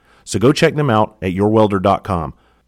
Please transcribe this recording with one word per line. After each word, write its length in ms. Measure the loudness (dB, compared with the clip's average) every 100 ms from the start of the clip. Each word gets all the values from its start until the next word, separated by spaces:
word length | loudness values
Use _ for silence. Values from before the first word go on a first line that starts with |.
| _ _
So 140 | -10 0
go 160 | 2
check 220 | 2 0 0
them 160 | 0
out 260 | 0 0 -4
at 100 | -6
your 160 | -2 0
welder 300 | 2 2 2
dot 240 | 0 -2
com. 320 | -2 -6 -6 -14 _ _